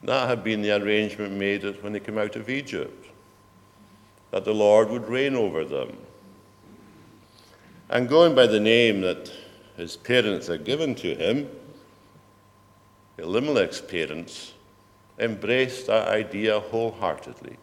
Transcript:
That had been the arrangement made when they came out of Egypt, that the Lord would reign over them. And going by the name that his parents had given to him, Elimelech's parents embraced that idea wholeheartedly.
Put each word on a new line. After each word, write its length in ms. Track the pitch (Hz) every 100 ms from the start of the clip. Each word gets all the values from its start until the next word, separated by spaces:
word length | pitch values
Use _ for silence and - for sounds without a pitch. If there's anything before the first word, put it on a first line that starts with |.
That 240 | - 131 123
had 160 | 120
been 180 | 107 107
the 80 | 104 104
arrangement 560 | 101 107 107 104 104
made 320 | 98 98 101 101 98
when 100 | 104
they 80 | 104
came 180 | 101 107
out 180 | 104 104
of 120 | 110
Egypt, 600 | 135 135 92 67 - - - - _ _ - _ _ - - - _ _
that 140 | 95
the 100 | 95
Lord 360 | 107 104 107 110
would 180 | 120 110
reign 260 | 123 139
over 300 | 131 104 78
them. 340 | 73 71 62 - - - - - - _ - - - - - - _ _ - - - - -
And 200 | 120 123
going 260 | 151 170
by 120 | 135 123
the 140 | 107
name 400 | 104 117 117 101
that 320 | 92 85 - - - - - -
his 200 | 82 -
parents 500 | - 127 107 92 -
had 180 | 82
given 300 | 76 143 156 120
to 180 | 87
him, 360 | 80 82 127 143 - - - - _ _ - _ _ _ _ _ _ _ _ _ -
Elimelech's 600 | 82 101 143 135 90 -
parents 720 | - 90 76 80 85 - - - _ _ _ _ _ -
embraced 680 | 117 104 101 127 127 - -
that 220 | 107 104
idea 520 | 107 107 101 107 107
wholeheartedly. 960 | 104 113 113 110 98 76 - - - 58